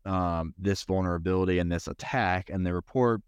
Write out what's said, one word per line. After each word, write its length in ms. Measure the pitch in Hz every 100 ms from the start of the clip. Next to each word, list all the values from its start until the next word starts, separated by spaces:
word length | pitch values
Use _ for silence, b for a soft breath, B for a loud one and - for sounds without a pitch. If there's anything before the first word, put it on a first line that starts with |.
um, 480 | 98 95 87 82 80 -
this 240 | 98 95
vulnerability 760 | - 95 92 87 87 92 92 90
and 120 | 87
this 140 | 85 -
attack, 640 | - - 131 95 92 -
and 160 | 95 90
the 80 |
report 480 | 87 - 131 120 110